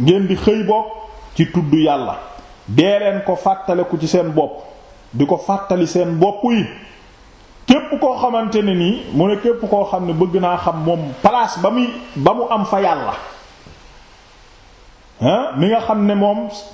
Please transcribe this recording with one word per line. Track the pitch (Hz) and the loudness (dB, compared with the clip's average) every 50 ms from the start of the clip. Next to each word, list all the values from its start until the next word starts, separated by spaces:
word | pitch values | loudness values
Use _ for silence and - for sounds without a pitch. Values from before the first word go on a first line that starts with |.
ngeen | 143 151 185 202 196 | 2 4 4 4 2
di | 190 185 | 0 -2
xëy | 180 - 214 214 220 208 | 0 2 2 2 2 2
bopp | - 214 220 220 - - - - - - - - - - | 0 0 0 0 -4 -8 -14 -16 -18 -20 -20 -20 -6 -2
ci | - 165 - - | 0 0 0 0
tudd | 180 160 143 147 | -2 0 2 2
Yàlla. | 160 156 156 143 135 123 - - - - - - - - - - - - | 2 4 2 2 0 -2 -6 -8 -10 -12 -16 -18 -20 -20 -20 -20 -18 -12
Dee | - 107 135 170 196 202 202 | -2 2 4 4 4 4 2
leen | 208 196 196 196 - | 2 0 -2 -2 -2
ko | 196 180 | -2 -2
fàttaliku | - - 196 190 - - - 175 180 175 - 170 156 | 0 0 0 -2 -2 -2 -2 0 0 0 -2 -2 -4
ci | 160 160 | -2 2
seen | - 180 170 165 151 | 2 2 2 2 0
bopp, | 156 143 139 - - - - - - - - - - - - - | 0 0 -2 -4 -12 -18 -20 -20 -20 -20 -20 -20 -20 -18 -8 -2
di | 120 143 | 0 0
ko | 143 185 | 0 0
fàttali | 175 - - 196 196 - - 185 180 170 | 0 -2 -2 -4 -2 -2 -2 0 0 0
seen | 160 - 180 175 175 170 160 | 0 0 0 0 0 0 0
bopp | 180 208 202 - - | 0 -2 -2 -2 -2
yi. | 240 233 214 156 - - - - - - - - - - - - - - - - - - - - | -2 0 -2 -2 -4 -8 -14 -20 -20 -20 -20 -20 -20 -20 -20 -20 -20 -20 -20 -20 -20 -20 -2 2
Képp | - 254 302 302 - 302 - | 4 4 4 2 -2 -4 0
koo | 302 262 254 | 0 0 0
xamante | - 254 247 233 226 220 208 214 214 208 | 0 0 0 0 0 -2 0 0 0 0
ne | 196 185 | 2 0
nii, | 175 170 180 233 - - - - | 2 2 0 0 -2 -4 -4 0
mu | 143 175 | 0 2
ne, | 202 208 202 | 2 2 0
képp | - 240 233 233 220 190 | 0 0 0 0 -2 0
koo | 208 202 190 | 0 0 0
xam | - 190 185 180 | 0 -2 -2 -2
ne | 175 165 | -2 0
bëgg | 160 185 175 170 190 | 0 0 0 0 0
naa | 180 175 180 | 0 0 0
xam | 165 - 175 165 160 156 | 0 -2 -2 -2 -2 0
moom | 165 175 165 156 143 127 - - | -2 -2 -2 -2 -6 -4 2 2
place | 202 233 247 226 - - 170 | 4 4 4 2 0 0 0
ba | 175 202 | 0 0
muy, | 226 254 247 240 - - - - - | 2 2 0 -2 -4 -8 -14 -12 -4
ba | 151 135 175 226 | 0 2 2 2
mu | 240 233 233 | 2 0 -2
am | 233 214 196 | 0 -2 0
fa | - 208 196 | 0 0 0
Yàlla, | 196 175 156 143 120 98 - - - - - - - - - - - - - - - - - - - - - - - - - - - - - - - - - - - - - - - - - - | 2 2 0 0 -2 -6 -8 -8 -10 -16 -18 -20 -20 -20 -20 -20 -20 -20 -20 -20 -20 -20 -20 -20 -20 -20 -20 -20 -20 -20 -20 -20 -20 -20 -20 -20 -20 -20 -20 -20 -20 -20 -20 -20 -20 -20 -6 -2
ah, | 110 135 185 233 277 320 269 | 0 2 2 2 0 -2 -2
mi | 135 165 202 | 0 2 2
nga | 226 226 | 2 2
xam | 226 - 220 208 202 | 0 0 0 2 2
ne | 202 202 | 2 2
moom | 202 202 208 208 226 233 - - - - - | 4 2 2 2 0 -4 -8 -10 -14 -18 -20